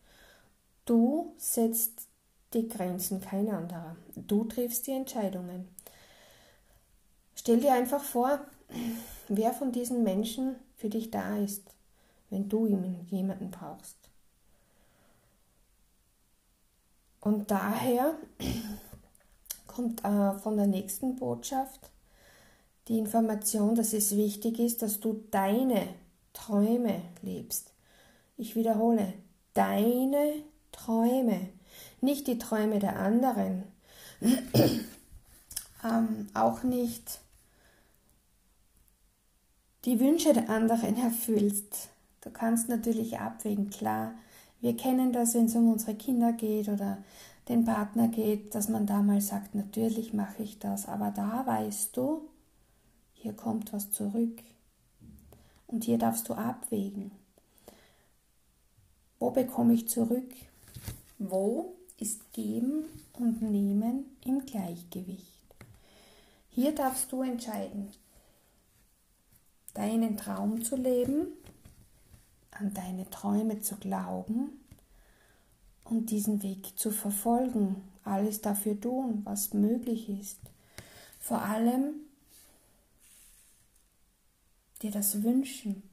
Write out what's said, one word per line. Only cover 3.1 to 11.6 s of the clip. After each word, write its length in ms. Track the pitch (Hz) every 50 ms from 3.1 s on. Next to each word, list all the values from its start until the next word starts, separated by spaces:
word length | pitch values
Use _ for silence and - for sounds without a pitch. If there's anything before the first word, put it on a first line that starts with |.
| 202 185
kein 280 | - - 196 196 208 220
anderer. 460 | 202 170 165 170 175 165 165 160 170 - - - -
Du 280 | - - - 208 208 233
triffst 440 | 226 - 254 240 240 233 - -
die 40 | -
Entscheidungen. 760 | 269 262 269 262 - 233 202 185 190 180 180 175 180 180 185 - - - - - - - - - - - - - - - - - - _ _ _ _ _ _ _ _ _ _ _ _ _ _ _ _
Stell 240 | - - 240 226 240
dir 140 | 269 285 254
einfach 300 | 240 254 247 285 285 -
vor, 360 | - - 240 247 269 294 285 294 - - - _ - - 233 240 233 226 226 233 - - - -
wer 260 | - 202 202 220 233 247
von 180 | - 285 254
diesen 320 | 233 247 247 240 247 240 226
Menschen 520 | 196 185 202 220 - - - 262 262 262 - - _ _
für 140 | - - 208
dich 220 | 220 226 220 -
da 260 | - 202 185 185 208
ist, 260 | 208 202 202 202 -